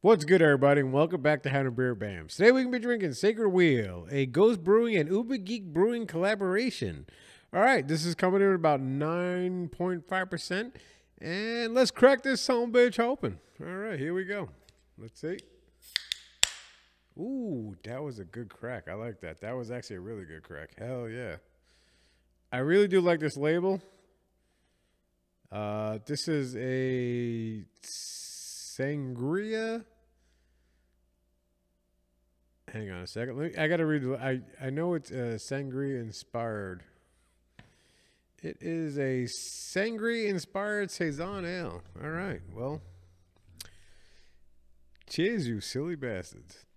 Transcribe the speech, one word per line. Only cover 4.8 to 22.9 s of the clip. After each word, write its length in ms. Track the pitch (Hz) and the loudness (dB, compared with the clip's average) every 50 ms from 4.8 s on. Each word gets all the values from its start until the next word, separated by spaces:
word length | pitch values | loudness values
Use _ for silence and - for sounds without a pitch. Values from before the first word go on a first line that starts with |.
| 233 233 220 | 6 4 2
and 120 | 185 147 151 | 2 2 2
Uber 300 | 185 208 240 226 269 240 | 0 0 0 0 -4 -4
Geek 280 | 190 185 226 233 196 | -4 -6 -6 -6 -8
Brewing 420 | 175 147 160 190 226 240 233 226 180 | -4 0 2 2 2 2 -2 -4 -4
collaboration. 1000 | 160 165 180 196 220 202 196 185 180 202 247 254 - - - 98 80 71 73 - - - - - - - _ _ - | -4 0 0 0 0 0 0 0 0 0 0 0 -2 -4 -6 -6 -6 -8 -12 -16 -20 -20 -20 -20 -20 -20 _ _ 0
All 80 | 175 | 4
right, 260 | 202 254 269 208 131 139 | 6 6 6 4 2 0
this 160 | 156 160 151 | -2 -2 0
is 120 | 175 170 | -2 -2
coming 260 | - - 185 185 196 | 0 2 2 4 6
in 80 | 196 196 | 6 6
at 60 | 190 | 4
about 260 | 180 165 156 147 139 | 4 4 4 4 4
nine 880 | 135 131 131 139 147 156 165 175 180 180 180 180 180 185 185 180 175 160 | 2 -2 -2 0 0 0 0 0 0 -2 -2 0 -2 -2 -2 -4 -6 -8
point 380 | - - 175 180 185 175 147 - | -6 -4 -2 -2 -2 -4 -6 -4
five 240 | 190 190 185 185 | -4 -4 -2 -4
percent, 440 | 180 160 - - 180 190 220 240 - - - - - _ _ _ _ - | -6 -8 -6 -4 -4 -4 -4 -6 -10 -18 -20 -20 -20 _ _ _ _ -14
and 540 | - 156 170 190 208 226 233 233 240 226 226 | -10 -8 -6 -4 -4 -4 -4 -4 -4 0 4
let's 160 | 254 262 - | 4 4 4
crack 320 | - - - 269 277 247 - | 4 8 8 8 8 6 2
this 180 | 277 262 214 | 0 0 0
son 220 | - - 254 233 240 | 2 2 2 2 2
of 60 | 247 | 4
a 20 | |
bitch 260 | 220 247 240 247 196 - | 6 6 6 6 6 2
open. 400 | 233 240 269 277 - 120 90 80 _ _ _ _ 151 | 0 0 0 -2 -4 -6 -6 -6 _ _ _ _ -12
All 120 | 165 180 | -10 -8
right, 240 | 190 202 226 202 139 | -8 -8 -6 -6 -4
here 160 | 135 156 175 | -4 -2 -2
we 100 | 185 190 | -4 -4
go. 240 | 180 202 208 175 95 - - _ - _ _ _ _ _ - | -4 -6 -6 -6 -8 -12 -20 _ -20 _ _ _ _ _ -18
Let's 240 | 107 113 _ - | -18 -18 _ -10
see. 160 | - 156 180 - - - _ _ _ _ _ _ _ - - - - - - - - - - _ - - - - - - - _ _ _ _ _ _ _ _ | -8 -8 -8 -8 -12 -20 _ _ _ _ _ _ _ -8 -8 -8 -6 -6 -12 -12 -12 -20 6 _ 6 6 6 -12 -18 -20 -20 _ _ _ _ _ _ _ _
Ooh, 600 | - 165 240 269 269 240 214 160 123 110 107 95 85 _ | -12 -10 -8 -6 -6 -6 -6 -6 -6 -8 -10 -12 -14 _
that 180 | 107 117 131 | -12 -10 -10
was 160 | 151 147 123 110 | -10 -10 -10 -12
a 80 | 95 | -14
good 240 | 82 - 117 120 98 | -14 -12 -14 -14 -14
crack. 380 | - - - 117 127 107 82 - | -14 -14 -12 -10 -10 -10 -10 -10
I 80 | 87 | -10
like 260 | 104 113 120 107 - | -8 -8 -10 -10 -12
that. 200 | - 82 80 80 | -12 -14 -12 -10
That 140 | 98 107 123 | -10 -8 -8
was 140 | 127 120 110 | -8 -8 -8
actually 280 | 123 123 110 - 107 90 | -10 -12 -10 -10 -12 -12
a 40 | |
really 240 | 90 104 113 104 95 | -10 -10 -10 -10 -12
good 160 | 78 78 80 | -12 -16 -18
crack. 300 | 80 - 90 71 78 - - - | -16 -14 -14 -14 -14 -14 -14 -12
Hell 300 | 110 120 131 123 120 113 | -10 -8 -8 -8 -8 -8
yeah. 260 | 113 123 123 104 80 - _ _ _ _ _ _ _ _ _ _ _ _ _ _ _ _ _ _ _ _ _ _ | -10 -10 -10 -10 -10 -12 _ _ _ _ _ _ _ _ _ _ _ _ _ _ _ _ _ _ _ _ _ _
I 60 | - 127 | -6 -4
really 300 | 131 151 170 196 208 | 0 2 4 4 4
do 140 | 202 | 6